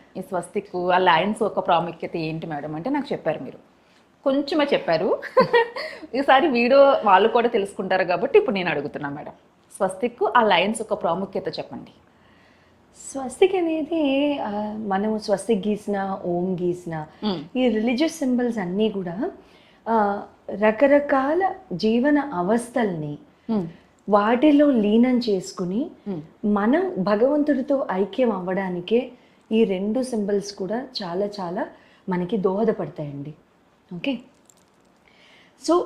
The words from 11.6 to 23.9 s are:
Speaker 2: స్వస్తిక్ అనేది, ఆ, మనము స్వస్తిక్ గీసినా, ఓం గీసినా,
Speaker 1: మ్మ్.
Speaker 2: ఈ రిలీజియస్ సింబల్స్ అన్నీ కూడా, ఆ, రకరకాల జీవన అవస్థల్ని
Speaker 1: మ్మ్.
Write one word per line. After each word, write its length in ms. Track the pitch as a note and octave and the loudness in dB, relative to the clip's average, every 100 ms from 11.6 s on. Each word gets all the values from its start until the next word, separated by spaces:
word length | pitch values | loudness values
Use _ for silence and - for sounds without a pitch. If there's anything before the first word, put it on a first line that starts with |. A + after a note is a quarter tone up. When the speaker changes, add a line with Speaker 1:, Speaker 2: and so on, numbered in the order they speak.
| - - D#3+ _ _ _ _ _ _ _ _ _ _ - - | -10 -12 -16 _ _ _ _ _ _ _ _ _ _ -20 -14
Speaker 2:
స్వస్తిక్ 420 | C4+ B3+ - F#4+ | -10 -8 0 2
అనేది, 840 | F#4+ E4 D#4+ C#4+ E4 C#4+ C4+ D4 C#4 | 2 -2 -2 -2 -2 0 2 0 -2
ఆ, 120 | G#3+ G#3 G#3+ G#3+ | -4 -6 -6 -6
మనము 420 | G#3+ F#3+ G#3+ G#3+ | -4 -2 0 -2
స్వస్తిక్ 500 | G#3+ G3 G#3+ G#3+ G3+ | -2 -2 0 0 0
గీసినా, 520 | G#3 G#3 G3+ G3 F#3+ | -4 -4 -4 -4 -6
ఓం 320 | F3+ F3 F#3 F3 | -4 -2 -2 -2
గీసినా, 440 | F3+ F3 E3+ D#3+ D3+ - | -2 -4 -6 -10 -10 -8
Speaker 1:
మ్మ్. 340 | G#3 E3+ D3+ B3+ | -6 -4 -6 0
Speaker 2:
ఈ 100 | B3+ | 0
రిలీజియస్ 500 | G#3+ A#3 A#3+ D#4+ - | 2 0 0 -2 -2
సింబల్స్ 400 | C4 B3 B3 A3+ | -2 0 0 -2
అన్నీ 320 | F3 F#3+ A3 | -4 0 0
కూడా, 400 | G3 F3 F3+ F4+ - - _ _ _ G#3+ | -2 -8 -6 -8 -8 -20 _ _ _ -2
ఆ, 340 | A3+ G3+ G3+ - _ - G3+ | 0 2 -2 -10 _ -12 0
రకరకాల 920 | G#3+ G#3+ C#4+ C#4+ C#4+ C4+ C4+ E4+ F#4+ F#4 - | 2 4 4 4 4 0 2 0 0 -4 -10
జీవన 460 | E3+ A3 A#3 C#4+ D4 | -2 0 2 4 2
అవస్థల్ని 1000 | G3 F3+ F3 A#3 A#3+ C4 G#3+ E3 D3+ D3 - _ - | 0 -4 0 0 0 -2 -2 -2 -8 -10 -16 _ -4
Speaker 1:
మ్మ్. 180 | A3 E3 - _ | -2 -2 -10 _